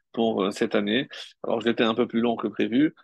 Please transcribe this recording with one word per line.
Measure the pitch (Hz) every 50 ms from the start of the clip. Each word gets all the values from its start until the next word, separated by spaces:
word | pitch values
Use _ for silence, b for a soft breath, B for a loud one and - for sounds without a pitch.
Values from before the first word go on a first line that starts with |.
| B _ -
pour, | 120 113 113 110 107 95
euh, | 98
cette | 101 - 120 107 -
année. | 110 104 101 107 127 143 - B B B B B B -
Alors, | - 107 117
j'étais | 107 120 113 - 123
un | 110 110
peu | 117 120
plus | 104 - 117
long | 113 120 117
que | 107 - 104
prévu | 104 - 104 104 110 131 151 160 - b